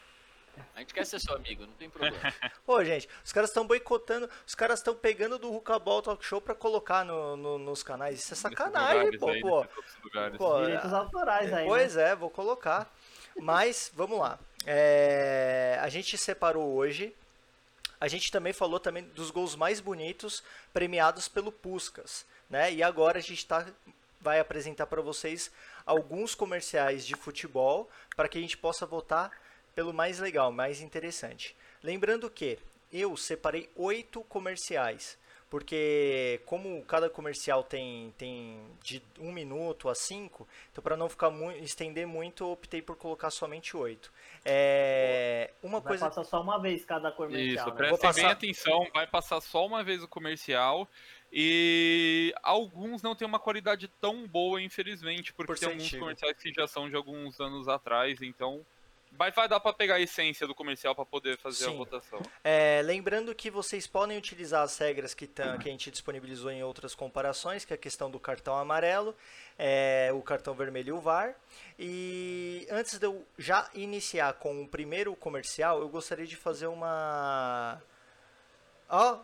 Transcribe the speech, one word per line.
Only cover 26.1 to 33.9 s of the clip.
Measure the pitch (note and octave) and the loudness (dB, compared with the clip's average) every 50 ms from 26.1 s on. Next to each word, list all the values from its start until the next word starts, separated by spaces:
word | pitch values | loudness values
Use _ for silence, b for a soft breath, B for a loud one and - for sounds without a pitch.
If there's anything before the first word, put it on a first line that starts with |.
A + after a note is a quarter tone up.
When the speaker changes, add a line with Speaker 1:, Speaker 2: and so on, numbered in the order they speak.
| D#3+ F#3 A3 A3+ - | -4 -6 -4 -4 -4
Speaker 2:
comerciais | - G#3+ F#3 F3+ F3 - - - D3+ C#3 C#3 C#3 C3+ B2 | -4 -4 -2 -2 -4 -4 0 2 2 2 2 2 0 -4
de | C#3 C#3 | -6 -6
futebol | - - D3 C#3+ - - D#3 B2+ C3 C3 C3+ D3 F#3+ A3+ - B B B B B | -6 -6 -8 -10 -10 -8 -4 0 2 4 4 4 2 0 -4 B B B B B
pra | - D#3 D3+ | 0 0 0
que | - | -2
a | E3 | -4
gente | E3+ E3 - - | -6 -6 -6 -2
possa | - E3 E3+ - F3+ | -2 -2 -2 -2 -4
votar | D#3 E3 E3 - - D#3 E3 F3+ G3 - B B B B B B B _ | -6 -6 -6 -2 0 0 0 0 0 -6 B B B B B B B _
pelo | - E3 E3 D#3+ | -6 -4 -4 -2
mais | D#3+ E3 F3+ F3+ F3 | 0 0 0 0 -2
legal, | G3 F#3+ D#3+ D3 C3 B2 A#2 | -4 0 2 4 4 2 2
mais | B2 B2+ C#3 C#3+ C#3 D#3 | 0 -2 -2 -4 -6 -8
interessante. | D3+ - E3 E3 E3+ E3+ - - A#2 A#2+ A#2 - - - B B B B B B | -8 -8 -6 -6 -6 -8 -8 -10 -10 -10 -12 -12 -14 -14 B B B B B B
Lembrando | D3+ F3+ F#3+ G3+ G#3 A3 A3+ - - | -6 -4 0 2 2 2 2 -2 -6
que | - - D#3+ C3 A2+ - - - - _ _ _ - | -8 -4 -4 -4 -4 -4 -8 -14 -20 _ _ _ -6
eu | F3+ G3 G3+ D#3+ | -2 -2 -2 -2
separei | - - - D#3+ D#3+ - D#3 D3+ E3+ E3 - - | -4 -4 -4 -4 -2 -2 -2 -2 -2 -6 -8 -6
oito | F3 F3 F#3+ | -4 -2 -2